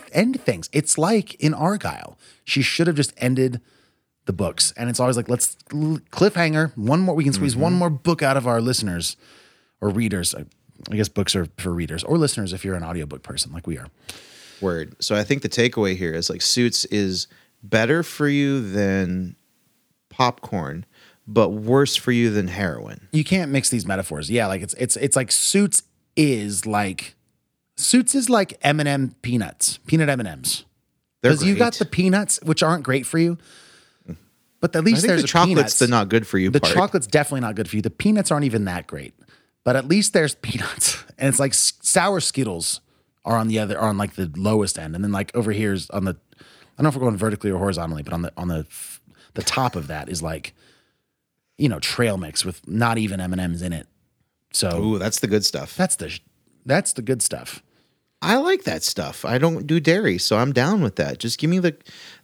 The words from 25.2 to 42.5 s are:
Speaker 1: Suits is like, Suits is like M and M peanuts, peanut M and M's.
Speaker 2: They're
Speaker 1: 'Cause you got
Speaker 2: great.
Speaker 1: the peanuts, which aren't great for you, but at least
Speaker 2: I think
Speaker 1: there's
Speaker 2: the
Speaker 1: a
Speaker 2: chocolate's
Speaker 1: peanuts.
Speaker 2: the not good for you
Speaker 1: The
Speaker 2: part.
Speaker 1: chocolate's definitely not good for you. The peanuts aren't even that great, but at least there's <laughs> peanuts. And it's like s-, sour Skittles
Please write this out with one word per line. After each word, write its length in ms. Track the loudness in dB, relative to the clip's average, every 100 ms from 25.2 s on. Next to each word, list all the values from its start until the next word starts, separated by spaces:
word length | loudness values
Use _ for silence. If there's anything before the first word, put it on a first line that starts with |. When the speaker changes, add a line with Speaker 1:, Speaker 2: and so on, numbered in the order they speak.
| 2
Speaker 1:
Suits 520 | 0 2 2 4 0 -4 _ _ 2
is 500 | 2 2 -2 -4 -2
like, 500 | 0 -2 -4 -12 -18 _ _ _ _ _ -4
Suits 360 | 2 4 4 0
is 140 | 2
like 280 | 2 2 0
M 180 | 0 2
and 80 | 2
M 260 | 0 -2 -4
peanuts, 580 | -2 -2 -2 -2 -4 -4 0
peanut 220 | 2 4
M 100 | 0
and 80 | -4
M's. 360 | -6 -6 -6 -8 _ _ _ _ _
Speaker 2:
They're 100 | 4
Speaker 1:
'Cause 120 | 4
you 120 | 4 4
got 180 | 2
Speaker 2:
great. 60 | 0
Speaker 1:
the 60 | -2
peanuts, 540 | 2 2 2 2 -2
which 180 | 0 2
aren't 220 | 2 2
great 220 | 0 -2 0
for 120 | 2
you, 200 | 2 0 -8 -20 -20 -20 _ _ -16 -16 _ _ _ _
but 160 | -2 2
at 80 |
least 140 | 2 4
Speaker 2:
I 40 |
think 60 | 4
Speaker 1:
there's 120 | 2
Speaker 2:
the 40 | 4
Speaker 1:
a 20 |
Speaker 2:
chocolate's 280 | 4 6 6
Speaker 1:
peanuts. 240 | 2 4
Speaker 2:
the 80 | 4
not 220 | 4 4
good 180 | 2 2
for 100 | 2
you 120 | 2
Speaker 1:
The 100 | 4
Speaker 2:
part. 140 | 4
Speaker 1:
chocolate's 340 | 4 2 0 2
definitely 340 | 2 2 -2
not 140 | -2 -4
good 140 | -4
for 60 | -2
you. 40 |
The 80 | -4
peanuts 420 | 0 2 2 2
aren't 140 | 2 2
even 200 | 0 -2
that 200 | -4 -8
great, 260 | -12 -14 -18 _ _ _ _
but 120 | 0 0
at 120 | 2
least 260 | 2 4
there's 220 | 2 2 -2
<laughs> 60 |
peanuts. 640 | -6 -6 -6 -2 -2 -2 -10 -4
And 120 | 0
it's 100 | 0
like 120 | 0
s-, 200 | 2 0 -2
sour 380 | 0 2 2 0
Skittles 640 | -2 -2 -4